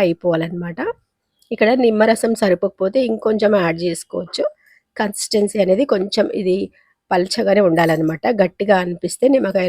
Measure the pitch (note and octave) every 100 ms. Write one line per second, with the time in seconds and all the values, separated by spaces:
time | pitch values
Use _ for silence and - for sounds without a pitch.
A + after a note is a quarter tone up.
0 | F#3 E3+ F3 D#3+ E3 F3 F3 E3+ F4+ B4+
1 | _ _ _ _ - A3+ G#3 B3+ A#3+ G#3+
2 | A3 A3 A#3 A3+ G3+ F3+ G3 - F#3+ C4
3 | B3 A3 A3 G#3+ G#3+ G#3 E3+ E3 F3 E3+
4 | - - F3+ - D5+ - _ _ _ -
5 | G#3+ - - A3 G3+ G#3+ F#3 F#3+ A3 G3+
6 | G3+ - G#3 - F#3 F#3+ F#3+ _ _ _
7 | - F3+ F#3+ - G3 G3 F#3+ E3 E3 D#3+
8 | D#3+ D#3+ A3+ A3 F3+ - G#3 F#3+ F3+ E3+
9 | E3+ - C4 C4+ G3 F#3+